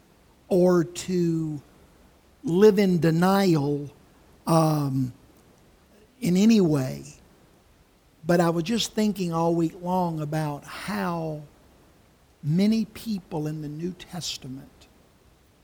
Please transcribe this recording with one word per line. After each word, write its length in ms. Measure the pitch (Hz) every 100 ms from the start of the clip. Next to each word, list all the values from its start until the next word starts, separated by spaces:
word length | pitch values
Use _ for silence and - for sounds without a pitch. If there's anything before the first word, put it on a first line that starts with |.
| _ _ _ _ -
or 360 | 190 180 180
to 760 | 160 - - 180 170 160 156 147 - - _ _ _ _ _ _
live 360 | - 170 214 202
in 200 | 196 175
denial, 880 | 160 160 185 196 196 160 143 143 143 - _ _ _ _ -
um, 680 | 165 156 151 143 135 127 - - _ _ _ _ _ _ _ _ -
in 160 | - 180
any 240 | 220 220
way. 460 | 175 151 131 143 143 - - _ _ _ _ _ _ _ _ _ 160
But 160 | 175
I 80 | 170
was 140 | 170
just 300 | 165 226 -
thinking 380 | - 214 202 175
all 220 | 165 170 170
week 200 | 160 180
long 380 | 180 185 175 160
about 440 | 147 156 151 147 -
how 760 | - - 202 185 170 160 151 147 _ _ _ _ _ _ _ _ _
many 420 | 143 165 208 226 208
people 640 | - 226 202 - 165 151
in 140 | 156
the 80 | 147
New 220 | 151 175
Testament, 960 | 175 - 175 - - 135 135 - - - _ _ _ _ _ _ _